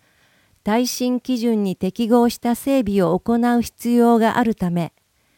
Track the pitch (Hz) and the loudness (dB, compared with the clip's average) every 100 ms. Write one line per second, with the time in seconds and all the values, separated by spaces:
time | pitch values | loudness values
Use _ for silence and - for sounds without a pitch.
0 | _ _ _ _ _ _ - 220 247 - | _ _ _ _ _ _ -2 -2 -2 -4
1 | 247 247 - 254 233 220 202 180 185 - | -4 -4 -4 -2 -2 -2 -2 -4 -6 -4
2 | 226 240 240 - 240 233 - 269 214 202 | 0 2 2 -2 -4 -4 0 0 0 0
3 | 170 180 - 233 240 240 220 - 240 240 | 0 0 0 0 0 0 -2 -6 0 2
4 | 233 233 220 - 226 214 180 175 156 - | 4 4 2 0 -2 -2 -2 -2 -4 -10
5 | _ _ _ | _ _ _